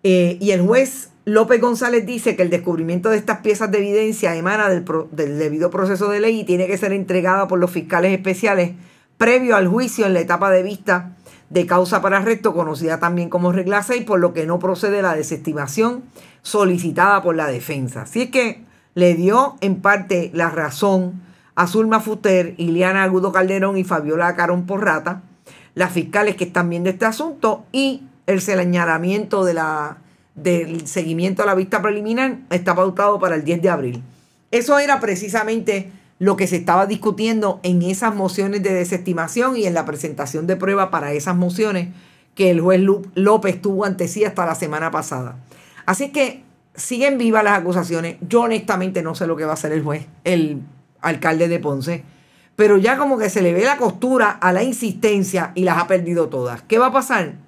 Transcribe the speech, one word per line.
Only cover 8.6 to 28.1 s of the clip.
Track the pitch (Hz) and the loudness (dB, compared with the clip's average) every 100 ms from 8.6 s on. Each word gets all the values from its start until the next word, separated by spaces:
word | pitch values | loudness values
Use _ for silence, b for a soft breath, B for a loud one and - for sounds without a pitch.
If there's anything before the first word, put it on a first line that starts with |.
| 175 180 B B B _ | 0 -4 B B B _
previo | 226 254 247 214 | 4 4 4 4
al | 185 | 4
juicio | 180 247 - 202 | 2 0 0 2
en | 180 | 2
la | |
etapa | 175 185 196 | 2 0 4
de | 185 | 4
vista | 185 196 - 180 180 B B B B | 2 -6 -2 -2 -2 B B B B
de | 160 175 | -2 2
causa | 180 180 196 | 2 2 0
para | 196 196 | 2 2
arresto, | 208 226 226 170 | 2 0 0 -2
conocida | 160 147 165 160 | -4 -4 -4 -2
también | 170 175 170 | -2 -2 -2
como | 180 180 | 0 0
regla | 185 180 202 | 0 0 -2
seis, | 202 247 | 0 -4
por | 220 190 | 0 2
lo | 175 | 2
que | 165 160 | 0 -4
no | 175 | -2
procede | 185 180 208 202 | -2 -2 -2 0
la | 190 | 0
desestimación | 156 147 156 - 147 139 - 226 247 - B B B | -2 -4 -6 -6 -6 -6 -2 -2 -2 -12 B B B
solicitada | - 208 190 175 175 156 190 196 | -4 0 2 2 -2 2 4 4
por | 180 160 | 2 0
la | 151 | -2
defensa. | 123 - 143 127 117 | -4 -6 -6 -6 -8
Así | 107 220 | -6 -4
es | 247 | 0
que | 262 226 - B B B - | 0 0 -6 B B B 2
le | 175 | 4
dio | 170 180 233 277 - | 4 4 4 2 -2
en | 196 180 | -2 0
parte | 196 202 190 180 160 | 2 2 0 -2 -2
la | 156 165 | -2 -2
razón | 156 151 131 202 190 180 180 B B B - | -2 -6 0 2 2 0 -8 B B B -2
Azulma | 175 208 220 220 | 0 2 2 2
Fuster, | 220 214 208 185 170 175 | 0 -2 2 2 2 -2
Iliana | 170 170 185 190 | -2 2 2 2
Agudo | 190 185 190 | 2 2 2
Calderón | 185 185 196 196 190 | 2 2 2 0 0
y | |
Fabiola | 185 165 151 160 175 175 | -2 -2 0 0 0 0
Carón | 175 180 180 | 0 0 -2
Porrata, | 196 208 156 175 190 - B B B B | -2 0 0 -4 -8 -14 B B B B
las | - 185 | -2 0
fiscales | 180 - 208 208 202 | 0 -2 0 0 -2
que | 180 | -2
están | 180 175 | -2 -2
viendo | 170 180 | 0 -2
este | 185 226 | 0 -2
asunto, | 226 320 277 226 220 - | -2 -8 -2 -2 -2 -4
y | 262 269 269 - | -2 -2 -2 -12